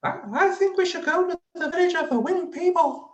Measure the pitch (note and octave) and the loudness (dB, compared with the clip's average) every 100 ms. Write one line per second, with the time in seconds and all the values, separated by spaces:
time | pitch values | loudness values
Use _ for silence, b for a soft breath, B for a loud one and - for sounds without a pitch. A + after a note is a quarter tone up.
0 | - - G#3+ A#3+ F#4+ - G4 F#4+ F4+ E4+ | -6 -8 -8 0 0 2 0 2 -2 -2
1 | E4+ E4 F4+ F4+ _ F4 D4+ E4 F4+ D#4+ | -2 0 0 -2 _ -6 -4 2 2 2
2 | D4 A#3+ C#4 F#4 F4+ C#4+ F4+ F4+ C#4+ - | 0 0 0 -2 -2 -2 0 4 2 0
3 | - | -14